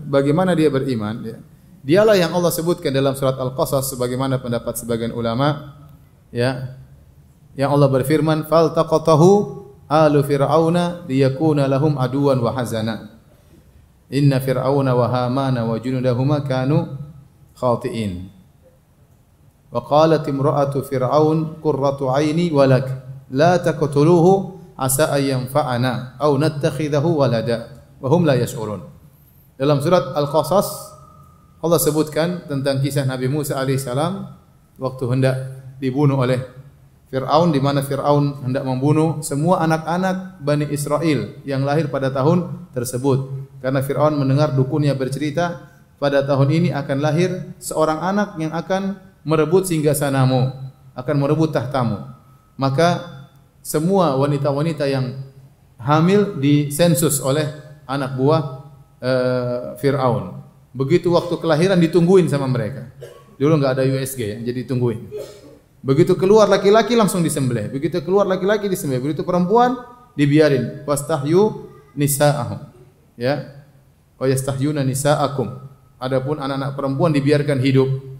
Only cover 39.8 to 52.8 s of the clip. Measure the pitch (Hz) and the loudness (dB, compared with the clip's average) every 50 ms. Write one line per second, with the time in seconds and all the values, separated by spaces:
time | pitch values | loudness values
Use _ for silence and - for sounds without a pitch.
39.8 | 160 151 170 180 190 190 185 185 - - - - 139 147 147 147 151 147 151 143 | -2 -4 -4 -2 -2 -2 -2 -4 -6 -10 -14 -8 -4 -2 0 0 -2 -2 -4 -6
40.8 | 147 147 143 151 165 165 147 120 104 104 - - - 135 139 135 139 139 143 160 | -4 -2 -2 0 0 0 0 0 -2 -6 -10 -14 -8 -6 -4 -2 0 0 0 0
41.8 | 165 - 139 135 131 131 131 135 131 156 175 180 170 - - - - - - 127 | 0 -2 -2 -4 -4 -2 -2 0 2 2 2 2 0 -2 -8 -12 -14 -10 -8 -8
42.8 | 120 - - 123 131 139 127 123 - - - - - - - - - 131 135 139 | -6 -6 -6 -2 0 0 0 0 -2 -4 -8 -12 -12 -14 -16 -8 -6 -2 -2 -2
43.8 | 131 143 139 143 147 151 151 143 135 131 135 143 151 147 135 139 127 - 160 151 | -2 -2 0 2 2 2 2 0 0 2 2 2 2 2 2 0 0 0 0 0
44.8 | 147 143 135 131 135 123 135 147 151 151 143 165 175 170 170 - - - - _ | 0 0 0 0 -2 -4 -4 -4 -6 -4 -2 -2 -2 -2 -4 -8 -14 -20 -20 _
45.8 | - _ _ _ 143 143 139 139 135 139 143 131 139 135 156 165 175 - 135 139 | -20 _ _ _ -2 0 0 0 2 2 2 2 2 2 2 2 2 0 0 -2
46.8 | 139 139 143 139 147 156 143 170 180 180 180 185 - - - - - - - 156 | -4 -4 -2 -2 0 0 2 2 0 0 -2 -6 -10 -12 -16 -14 -12 -6 -2 0
47.8 | 156 156 156 156 165 185 202 208 202 196 202 160 160 156 160 165 160 - 190 190 | 0 0 0 -2 -2 -2 0 0 -2 -2 -4 -6 -6 -6 -6 -6 -4 -4 -4 -2
48.8 | 196 196 196 - - - _ _ _ 147 160 156 156 151 175 190 185 185 175 156 | -2 -4 -8 -8 -14 -20 _ _ _ -2 0 0 2 2 2 2 2 2 -2 0
49.8 | 143 151 143 147 151 139 135 135 131 127 131 131 131 - - - - - - _ | 2 2 0 0 0 0 2 2 2 4 4 2 0 0 -4 -8 -12 -14 -16 _
50.8 | _ - - 135 131 - 147 143 139 139 151 151 160 151 147 147 117 127 - 131 | _ -18 -16 -12 -6 -4 -2 0 0 0 2 2 0 0 0 -4 -4 -2 -2 -2
51.8 | 120 110 104 92 69 - - - - - - _ _ _ _ - 135 135 135 139 | -2 -2 -2 -4 -8 -14 -16 -20 -20 -20 -20 _ _ _ _ -4 -2 -2 0 2